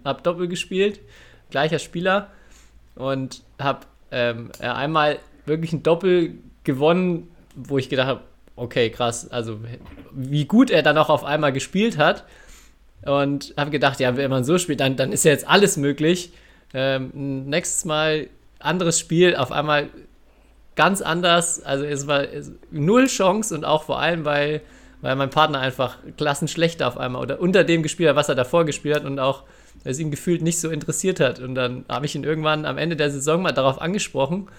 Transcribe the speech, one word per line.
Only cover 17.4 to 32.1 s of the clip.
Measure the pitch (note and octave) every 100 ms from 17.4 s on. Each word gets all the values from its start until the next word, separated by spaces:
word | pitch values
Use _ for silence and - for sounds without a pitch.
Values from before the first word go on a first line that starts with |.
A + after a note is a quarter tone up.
| C3+
nächstes | D#3 F3 -
Mal | E3 D3+ D#3 D#3 - - _ -
anderes | D3 F3+ E3+ E3
Spiel, | - D#3+ F3+
auf | E3 B2+
einmal | D3+ D3+ D3 C#3+ - - _ _ _ _ _ -
ganz | - F3 F#3+
anders, | D3+ E3 F3+ F3 E3+ -
also | - C#3
es | D3 C#3+ C#3+
war, | C#3+
es, | C#3 D3 C#3+ - -
null | D#3+ D3+ A#3+ C4
Chance | - F#3+ G#3 G#3+
und | D#3
auch | D#3 D3+
vor | - B2+
allem, | D3+ E3+
weil, | D3 D3 D3 D3+ - - - -
weil | C3
mein | C3 C#3
Partner | D3+ D#3 C#3
einfach | C3 B2+ B2 - - -
klassenschlechter | D3+ C#3 D#3+ - E3 E3 B2+
auf | C3
einmal | B2+ B2+
oder | B2+ C3+
unter | F3+ F#3
dem | E3 E3
gespielt | D#3 - D#3+
hat, |
was | C#3 D#3
er |
davor | C3 A#2+ E3+
gespielt | D#3+ - D3
hat | D3
und | C#3 C#3
auch | C3 C3 - - - -
es | - C3
ihn | D#3
gefühlt | C#3+ - E3+
nicht | D#3+ E3
so | D#3+
interessiert | D3+ D3+ - F#3+ F3+
hat. | C3+ A#2+
Und | B2+
dann | C3 B2 B2+ -
hab | B2
ich | C#3+